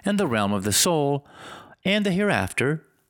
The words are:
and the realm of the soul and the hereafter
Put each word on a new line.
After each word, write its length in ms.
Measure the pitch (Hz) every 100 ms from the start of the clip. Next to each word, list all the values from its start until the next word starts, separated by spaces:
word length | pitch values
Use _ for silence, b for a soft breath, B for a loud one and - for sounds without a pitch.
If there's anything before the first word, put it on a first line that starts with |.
| -
and 120 | 208
the 80 | 175
realm 280 | 113 101
of 100 | 104
the 80 | 101
soul 560 | 95 190 160 143 143 B B B B B B
and 220 | 185 208 202
the 80 |
hereafter 720 | 180 208 120 95 - 127 156 - _ _